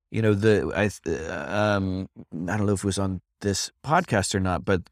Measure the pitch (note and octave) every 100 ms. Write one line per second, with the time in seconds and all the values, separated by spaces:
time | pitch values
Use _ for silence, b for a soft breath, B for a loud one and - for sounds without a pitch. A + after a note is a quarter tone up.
0 | - G#2+ A2 G2+ A2 G#2 - - G#2 -
1 | - D#2+ D#2+ E2 C#2+ G2+ G#2+ G2+ F#2+ F#2
2 | F#2+ A#2+ - D#2+ F2 G#2+ G#2 G2 G2+ F#2+
3 | G2 F#2 - - G2+ G2 - _ C#3 E3+
4 | E3+ G#2+ F#2 G2 F#2+ F2 - F#2 -